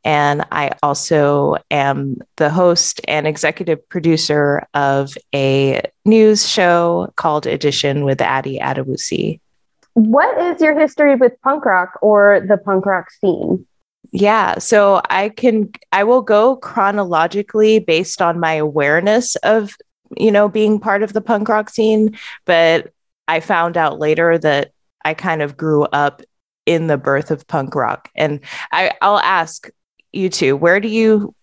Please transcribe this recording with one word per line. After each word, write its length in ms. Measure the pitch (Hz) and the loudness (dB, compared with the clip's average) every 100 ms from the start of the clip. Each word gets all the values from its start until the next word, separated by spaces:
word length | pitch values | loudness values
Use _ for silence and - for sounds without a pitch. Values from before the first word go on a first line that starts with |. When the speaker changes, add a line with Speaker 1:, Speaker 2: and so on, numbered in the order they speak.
Speaker 1:
and 400 | - 147 147 147 - | -2 0 0 -2 -4
I 220 | 156 143 - | -6 -6 -4
also 720 | 147 143 - 156 143 143 143 151 _ | -4 -4 0 2 2 2 0 -2 _
am 460 | 147 139 139 139 123 - | -2 -2 -2 -6 -8 -12
the 160 | - 147 | -2 -2
host 500 | 165 180 170 - - - | 2 2 2 -2 -6 -4
and 180 | 151 | -2
executive 640 | 151 151 156 - 170 156 _ | -2 -2 -4 -4 -4 -4 _
producer 800 | 185 160 160 - 147 143 143 - | -4 0 0 0 0 0 -2 -4
of 420 | 147 139 139 139 - _ | -2 0 0 -4 -12 _
a 480 | 143 135 135 135 131 - _ | -2 0 2 0 -2 -6 _
news 440 | 208 220 220 208 - | 2 6 6 4 0
show 640 | - 175 170 170 175 180 | 0 2 2 2 0 -4
called 320 | - 165 151 - | -4 -2 -2 -2
Edition 580 | 147 143 139 143 143 | -2 -2 0 -2 0
with 160 | 139 135 | -2 0
Addie 380 | 101 135 135 131 | 0 -2 -4 -6
Adewusi. 800 | 131 131 131 - - - - 160 _ _ _ _ _ | -6 -4 -6 -8 -6 -4 -4 -8 _ _ _ _ _
Speaker 2:
What 420 | 233 220 262 403 523 | 0 2 2 2 0
is 200 | 349 349 | -4 0
your 160 | 311 294 | 0 2
history 380 | 302 - 294 | 0 2 2
with 260 | 269 247 247 | 4 2 0
punk 220 | 269 294 | -4 -2
rock 360 | 277 185 180 - | 0 0 -2 -2
or 420 | 214 208 202 202 190 | 2 4 6 4 2
the 80 | 202 | -2
punk 280 | 202 190 | 0 -2
rock 280 | 196 185 - | 0 -4 -6
scene? 520 | _ 196 165 - 190 - _ _ _ _ | _ -2 -2 -2 -4 -6 _ _ _ _
Speaker 1:
Yeah, 480 | 185 202 220 190 - | 0 2 2 0 -4
so 440 | - 214 202 190 - | 2 4 4 2 0
I 200 | 185 208 | -2 -2
can, 420 | 208 254 220 202 - _ | 0 0 0 -4 -8 _
I 100 | 190 | 0
will 200 | 208 254 | 2 2
go 340 | 208 208 240 254 | 4 2 4 0
chronologically 1200 | - 233 196 208 185 165 170 202 202 214 214 220 | -6 -2 0 0 -2 0 0 -4 -4 2 4 4
based 420 | - 165 190 - | 2 -2 -2 -2
on 200 | 175 170 | -2 0
my 140 | 165 | -2
awareness 840 | 160 151 147 143 160 196 220 240 - | -2 -2 0 2 2 2 0 -2 -4
of, 400 | - 220 202 - - _ _ - | 0 0 -2 -14 -20 _ _ -2
you 140 | 220 | 2
know, 160 | 208 208 | 2 2
being 320 | 220 214 214 | 2 0 0
part 240 | 214 202 | 0 -2
of 80 | 214 | -2
the 80 | 214 | -4
punk 280 | 220 214 214 | -2 -2 0
rock 220 | 214 214 | -2 -2
scene, 480 | - 220 220 220 214 - - | -2 0 2 0 -2 -20 -12
but 480 | - 170 165 165 - _ _ _ - | 0 2 4 2 -4 _ _ _ -6
I 100 | 165 | -4
found 380 | 165 180 170 170 | -2 -2 0 0
out 240 | 156 151 | -2 -2
later 360 | 151 156 170 165 | -2 0 2 2
that 340 | 156 143 143 _ _ _ | 0 0 -4 _ _ _
I 100 | 151 | -8
kind 280 | 156 190 160 | -4 -6 -4
of 140 | 147 139 | -6 -6
grew 280 | 156 147 | 0 0
up 380 | 147 143 143 - - _ _ _ - | 0 0 -2 -4 -20 _ _ _ -2
in 220 | 170 160 | -2 0
the 100 | 143 | -2
birth 320 | 139 139 156 | 0 -2 -2
of 160 | 151 _ | -8 _
punk 300 | 160 135 147 | -6 -4 -4
rock. 340 | 117 - - - | -4 -6 -12 -4
And 240 | 156 147 - - - | -4 -4 -12 -16 -6
I, 220 | 170 185 - | -2 -2 0
I'll 200 | 202 208 | 0 0
ask 500 | - 190 165 - - _ _ _ _ | 0 -2 -4 -10 -20 _ _ _ _
you 140 | - 185 | -6 -4
two, 280 | - 135 139 | 0 0 2
where 220 | 170 196 | 2 2
do 100 | 214 | 0
you 460 | 220 220 214 202 _ | 0 2 2 0 _